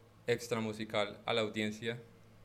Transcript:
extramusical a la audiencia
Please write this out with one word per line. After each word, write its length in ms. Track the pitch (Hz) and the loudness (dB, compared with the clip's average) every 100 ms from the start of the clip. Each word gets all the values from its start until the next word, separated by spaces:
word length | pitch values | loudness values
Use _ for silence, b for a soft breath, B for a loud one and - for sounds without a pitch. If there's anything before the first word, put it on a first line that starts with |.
| - - - | -20 -6 0
extramusical 920 | 117 - 117 110 107 110 110 104 104 - | 0 2 0 0 -2 -2 0 0 -2 0
a 80 | |
la 80 | 117 | 2
audiencia 560 | 107 107 107 107 113 120 - - - - | 2 2 -2 -2 -4 -6 -8 -20 -20 -20